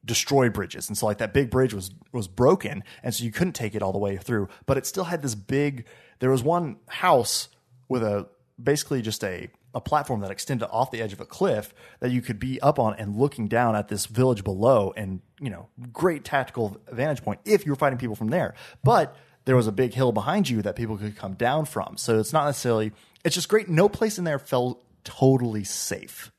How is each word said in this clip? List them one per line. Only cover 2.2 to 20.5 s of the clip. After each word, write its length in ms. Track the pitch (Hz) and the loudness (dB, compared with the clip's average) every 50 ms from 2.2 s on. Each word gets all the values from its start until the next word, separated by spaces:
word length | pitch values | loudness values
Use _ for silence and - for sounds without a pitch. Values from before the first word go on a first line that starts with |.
| 107 92 | -8 -8
broken, 560 | 92 92 147 170 180 190 - - - 98 - - - - - | 0 4 6 6 6 4 2 -6 -10 -10 -12 -14 -20 -10 -8
and 100 | 123 113 | -6 -6
so 100 | - 120 | -4 -4
you 80 | 120 | -6
couldn't 220 | 107 - 175 185 165 | -2 -2 -2 -2 -2
take 220 | - 120 107 95 | -4 -8 -4 -4
it 60 | 107 | -2
all 100 | 101 95 95 | -2 -2 -2
the 40 | 101 | -2
way 180 | 104 101 98 95 | -2 -2 -4 -6
through, 320 | - - 123 110 101 95 - - _ | -4 -2 -2 -2 -2 -4 -8 -16 _
but 120 | - 135 131 | -2 -2 -2
it 80 | 127 | -2
still 200 | - - 190 185 | -6 -4 -4 -4
had 160 | 165 175 165 | -4 -4 -4
this 140 | 143 135 110 | -4 -4 -6
big, 500 | 104 98 _ 131 139 143 147 139 127 113 - - - - - _ _ | -6 -6 _ 0 0 0 0 -2 -6 -14 -18 -20 -20 -20 -20 _ _
there 100 | - 127 | 0 2
was 140 | 135 131 117 | 2 2 2
one 340 | 143 170 175 175 151 - - _ _ | 2 0 0 0 -4 -8 -10 _ _
house 600 | - - - 180 165 131 117 - - - - - _ _ _ _ _ _ _ _ | -10 -2 4 4 6 6 4 2 -2 -4 -6 -8 _ _ _ _ _ _ _ _
with 160 | 131 127 113 | -2 0 0
a, 240 | 107 104 101 98 - _ _ _ _ _ - | 0 0 -2 -4 -6 _ _ _ _ _ -6
basically 400 | 120 131 143 147 - - 147 131 | 0 0 0 0 0 -2 -4 -2
just 220 | 113 110 107 - - | -2 -4 -6 -4 -6
a, 260 | 101 90 87 62 - _ _ _ _ _ | -6 -6 -8 -12 -14 _ _ _ _ _
a 60 | 120 | -8
platform 400 | - - - 151 143 - 135 107 | -4 0 0 0 0 0 -4 -4
that 100 | 101 95 | -4 -6
extended 360 | 98 - - - 143 120 117 - | -8 -10 -6 -4 -4 -4 -4 -4
off 220 | - 110 127 - | 0 -2 -2 0
the 100 | - 113 | -2 -6
edge 120 | 113 107 98 | -6 -6 -8
of 80 | - | -10
a 40 | - | -14
cliff 480 | - - - 196 196 135 107 104 - - _ - - - _ | -16 -4 -2 0 0 0 0 -4 -6 -14 _ -20 -20 -16 _
that 120 | - 123 | -4 -2
you 100 | 127 123 | 0 -2
could 180 | 120 - - 101 | -2 -2 -6 -4
be 200 | - 131 131 131 | -4 -6 -6 0
up 180 | - 139 151 - | 2 2 2 4
on 140 | 123 110 104 | 2 0 0
and 200 | - 110 104 101 104 | -2 -6 -6 0 0
looking 300 | 131 143 - - 113 104 | 0 0 0 -2 -4 0
down 280 | 113 117 123 117 110 | 2 2 4 4 2
at 120 | 107 101 - | 0 -2 -2
this 180 | 107 101 - | -4 -6 -6
village 380 | - 113 120 127 131 123 101 98 | -4 0 2 4 4 4 2 0
below 500 | 101 98 92 104 120 135 117 101 95 - - | -6 -4 2 4 6 6 6 4 2 -2 -6
and, 240 | 107 95 95 92 - _ _ _ | -6 -6 -6 -8 -10 _ _ _
you 100 | 156 131 | -10 -10
know, 180 | 98 85 95 - _ - 123 123 120 | -10 -10 -14 -20 _ -18 -18 -16 -8
great 300 | - 156 185 170 147 - | 0 0 0 0 0 -6
tactical 520 | - - 139 131 - - 127 117 104 98 - _ - | -2 -2 -2 -2 -2 -4 -4 -4 -4 -4 -8 _ -14
vantage 320 | - 117 127 156 147 123 - | -6 -4 -2 -2 -2 -4 -4
point 160 | - 104 - _ | -6 -6 -6 _
if 200 | 202 214 202 - | 2 2 2 2
you 60 | 151 | 0
were 40 | 143 | -2
fighting 240 | 131 156 143 131 123 | 2 2 0 0 0
people 160 | 123 120 107 | -4 -6 -6
from 140 | 101 110 110 | -4 -4 -2
there. 260 | 135 180 147 101 - - - - - - _ | -2 -2 -2 -2 -6 -10 -20 -20 -20 0 _
But 320 | - 233 214 160 233 - - - _ _ _ _ | 6 6 6 4 2 -4 -18 -20 _ _ _ _
there 100 | - 127 | 4 4
was 120 | 127 117 110 | 4 4 4
a 40 | |
big 220 | 104 98 131 123 110 | 2 0 0 0 2
hill 180 | 123 135 123 110 | 0 2 2 2
behind 360 | 107 98 120 170 208 196 135 | 0 0 0 0 0 0 0